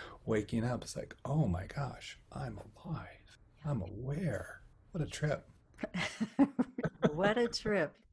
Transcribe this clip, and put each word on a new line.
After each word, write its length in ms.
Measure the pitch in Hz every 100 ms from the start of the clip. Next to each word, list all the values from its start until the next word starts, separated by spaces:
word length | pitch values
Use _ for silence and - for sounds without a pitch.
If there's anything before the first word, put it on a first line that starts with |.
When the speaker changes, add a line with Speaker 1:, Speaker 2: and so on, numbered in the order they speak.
| - - -
Speaker 1:
waking 380 | 110 104 117
up. 200 | 120 117
It's 120 | - -
like, 180 | - - -
"Oh 220 | 147 113
my 180 | 87 107
gosh, 500 | 139 135 - - - -
I'm 260 | 135 135 101 - - 190
alive. 520 | 135 90 - - - - - 151
I'm 160 | 127
aware." 800 | 90 101 127 147 175 98 - - - - -
What 120 | 170
a 20 | 147
trip. 400 | - 151 139 - - _ -
Speaker 2:
<laughs> 1300 | - 185 - - 226 - 277 - - - - - 156
What 240 | 151 196 226
a 120 | 233
trip. 440 | - 214 202 147 - _